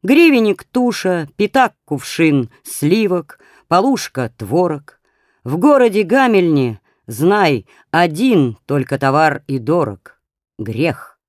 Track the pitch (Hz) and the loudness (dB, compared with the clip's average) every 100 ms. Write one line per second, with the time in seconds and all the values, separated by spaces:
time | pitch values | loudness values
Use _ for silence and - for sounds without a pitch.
0 | - 285 339 262 220 196 - 254 247 202 | 0 2 4 4 0 -2 -6 -2 -2 -2
1 | 185 180 143 _ 202 269 247 _ _ 143 | -4 -4 -6 _ -2 0 0 _ _ -10
2 | - - 160 143 117 _ - - 147 208 | -8 -2 0 2 -2 _ -18 -6 0 0
3 | 208 180 156 - _ _ _ 175 247 254 | 0 -4 -6 -20 _ _ _ 0 2 -2
4 | - - 120 _ 101 151 180 147 147 _ | -4 -8 -8 _ -4 -2 -2 -4 -10 _
5 | _ _ _ _ 123 156 262 285 240 196 | _ _ _ _ -8 0 4 4 4 2
6 | 180 254 262 208 175 147 123 107 _ _ | 0 2 2 2 2 2 0 -6 _ _
7 | - 113 165 208 180 127 - _ _ 160 | -16 -2 0 2 2 0 -6 _ _ 0
8 | 175 156 254 208 131 107 - 143 127 135 | 0 0 0 2 0 -4 -6 -4 -4 -2
9 | 139 143 156 151 - 135 113 170 123 98 | 0 2 0 0 -8 -8 -2 -2 -2 -8
10 | - _ _ _ _ - 110 107 165 127 | -18 _ _ _ _ -14 -10 -4 -4 -4
11 | - _ | -14 _